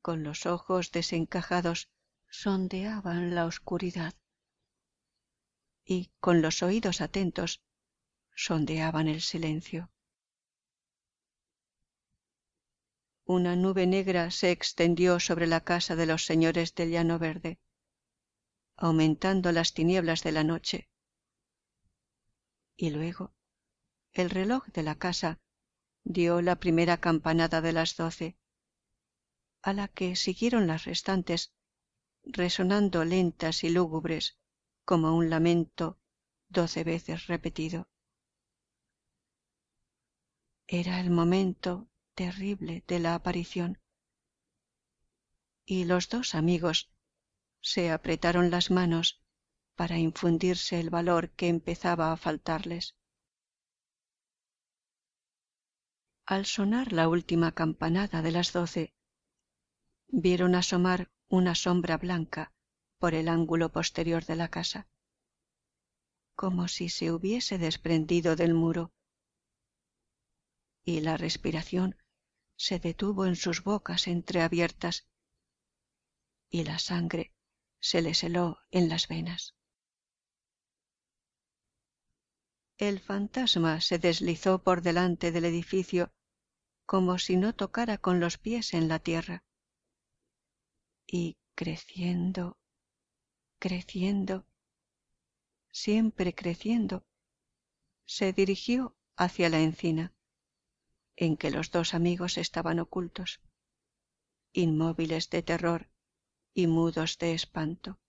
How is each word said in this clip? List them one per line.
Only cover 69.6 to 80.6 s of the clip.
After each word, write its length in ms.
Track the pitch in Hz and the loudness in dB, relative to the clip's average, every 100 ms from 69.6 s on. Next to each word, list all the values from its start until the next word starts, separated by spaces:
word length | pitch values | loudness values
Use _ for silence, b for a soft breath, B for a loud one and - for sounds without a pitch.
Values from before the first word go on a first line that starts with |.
| _ _ _ _ _ _ _ _ _ _ _ _ | _ _ _ _ _ _ _ _ _ _ _ _
y 160 | - 165 | -4 -2
la 160 | 156 160 | -2 -2
respiración 800 | 165 - - 160 165 180 190 - _ _ _ _ _ _ | -4 -4 -4 -4 -4 -2 -2 -4 _ _ _ _ _ _
se 220 | - 180 | -4 -4
detuvo 460 | 175 165 202 196 | -4 -4 -4 0
en 120 | 190 170 | 0 0
sus 280 | 185 165 | -2 -4
bocas 420 | - 208 - 175 - | -2 -4 -2 -4 -2
entreabiertas, 1000 | 175 - 180 165 175 170 - 170 170 _ _ _ _ _ _ _ _ _ _ _ _ _ _ _ | -4 -2 0 0 2 -2 -2 -6 -6 _ _ _ _ _ _ _ _ _ _ _ _ _ _ _
y 140 | 170 | -4
la 140 | 156 165 | -4 -4
sangre 540 | - 175 170 165 - _ _ _ _ _ | -4 -2 -2 -4 -6 _ _ _ _ _
se 240 | - 170 | 0 0
les 200 | 165 165 | 2 0
heló 360 | 170 175 175 - _ | 0 0 0 -2 _
en 200 | 180 170 | 2 2
las 180 | 165 - | 2 -2
venas. 480 | 165 170 175 - _ _ _ _ _ _ _ _ _ _ _ | -4 -4 -8 -10 _ _ _ _ _ _ _ _ _ _ _